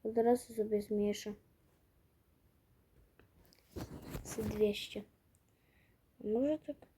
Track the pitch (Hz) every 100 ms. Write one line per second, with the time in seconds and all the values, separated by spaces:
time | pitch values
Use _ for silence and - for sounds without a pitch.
0 | 220 233 226 247 - 226 214 208 202 208
1 | 208 208 214 208 _ _ _ _ _ _
2 | _ _ _ _ _ _ _ _ _ -
3 | - - - - - - _ - - -
4 | - - - - 214 214 208 202 - 214
5 | - _ _ _ _ _ _ _ _ _
6 | _ _ 208 220 277 302 - 294 -